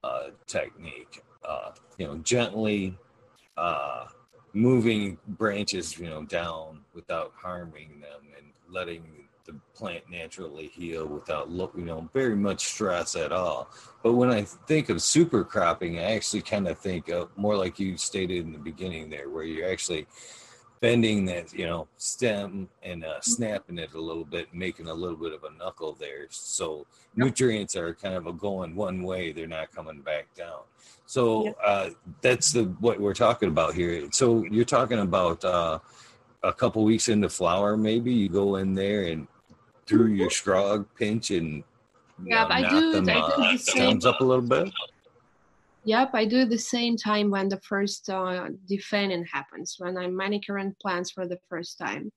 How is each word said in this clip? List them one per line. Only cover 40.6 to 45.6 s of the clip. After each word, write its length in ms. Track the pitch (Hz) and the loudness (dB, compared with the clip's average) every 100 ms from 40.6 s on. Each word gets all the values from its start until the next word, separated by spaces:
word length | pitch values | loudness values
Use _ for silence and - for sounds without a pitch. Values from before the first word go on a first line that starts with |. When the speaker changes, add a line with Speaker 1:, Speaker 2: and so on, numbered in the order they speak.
| 101 107 101 | 4 0 -2
Speaker 1:
pinch 360 | _ 107 113 - | _ 0 0 0
and, 320 | 95 82 76 - _ _ _ _ - | -2 -2 -6 -10 _ _ _ _ -16
you 80 | 185 | -2
Speaker 2:
Yep, 160 | 226 220 | 2 4
Speaker 1:
know, 40 | |
Speaker 2:
I 120 | 254 | 2
Speaker 1:
knock 60 | 262 | 4
Speaker 2:
do 240 | 294 320 320 | 4 4 4
it, 80 | |
Speaker 1:
them, 40 | 185 | 4
Speaker 2:
I 120 | - | 4
do 120 | - | 2
Speaker 1:
uh, 200 | - - | 4 4
Speaker 2:
the 60 | 254 | 2
same. 380 | - 254 254 - | 2 2 4 6
Speaker 1:
stems 80 | 127 | 4
up 140 | - | 4
a 40 | |
little 220 | 131 127 120 | 4 4 4
bit? 260 | 135 185 - - _ _ _ _ _ _ _ | 2 2 -4 -12 _ _ _ _ _ _ _